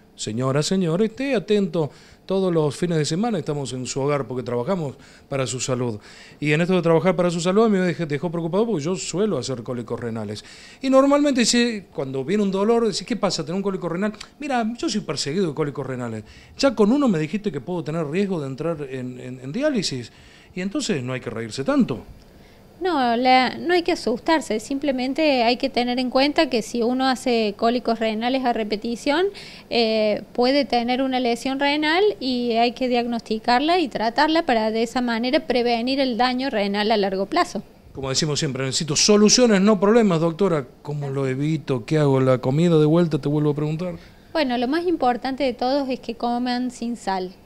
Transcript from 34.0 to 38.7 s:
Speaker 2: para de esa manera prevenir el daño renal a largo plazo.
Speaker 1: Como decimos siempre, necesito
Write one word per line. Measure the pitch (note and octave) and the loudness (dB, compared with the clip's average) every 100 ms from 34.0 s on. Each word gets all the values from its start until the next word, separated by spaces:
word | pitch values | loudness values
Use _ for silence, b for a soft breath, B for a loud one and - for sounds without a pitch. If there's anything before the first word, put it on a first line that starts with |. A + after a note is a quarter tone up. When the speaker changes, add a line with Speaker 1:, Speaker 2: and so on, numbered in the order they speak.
| A3 A3+ D#4 D#4+ | -2 2 2 2
Speaker 2:
para | E4 A#3 A3 | 2 0 0
de | A3 | 0
esa | A3+ C4 | -2 -2
manera | B3 A3+ B3+ C#4+ - | -2 -2 0 0 0
prevenir | B3 A#3+ A#3 A#3+ C#4 | 0 2 0 0 0
el | C4 A3 | 0 2
daño | B3 B3+ C4+ | 0 0 -2
renal | A3 G3+ G3+ G#3 | 0 0 0 2
a | A3 | 2
largo | G3 F#3+ | 0 -2
plazo. | G3 D#4+ E4+ - - - - | 0 0 0 -4 -10 -18 -18
Speaker 1:
Como | - C3 | -8 -4
decimos | C3 D#3 C#3+ | -2 0 0
siempre, | D3+ B2 | -2 -2
necesito | C3+ | -4